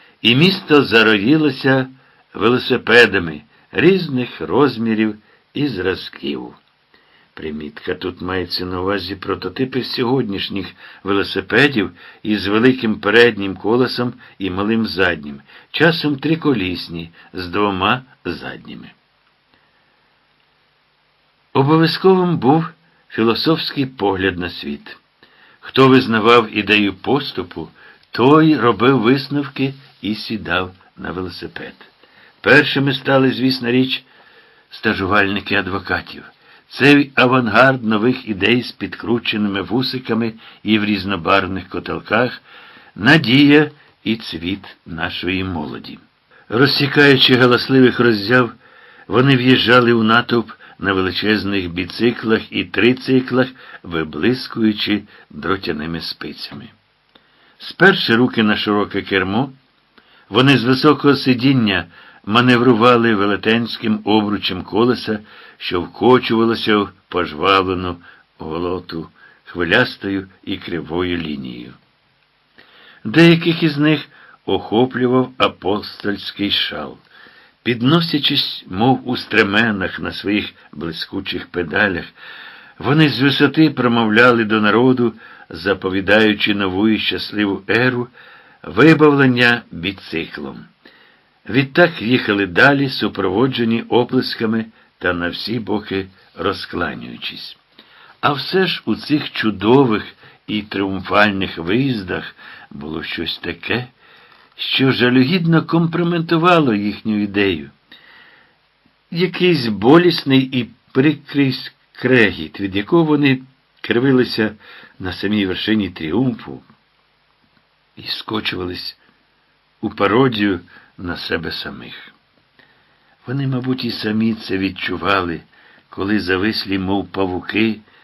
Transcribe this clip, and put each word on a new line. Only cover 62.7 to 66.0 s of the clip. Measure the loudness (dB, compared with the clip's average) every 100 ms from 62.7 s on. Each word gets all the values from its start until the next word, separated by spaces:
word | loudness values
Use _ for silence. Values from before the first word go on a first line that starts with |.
| 6 6 4 4 2
велетенським | 0 0 0 0 -2 -6 -4 -2
обручем | 2 2 2 -4 -4 -6
колеса, | -4 0 2 0 -4 -8 -10 -20 -20 -14
що | -6 -6
вкочувалося | -6 0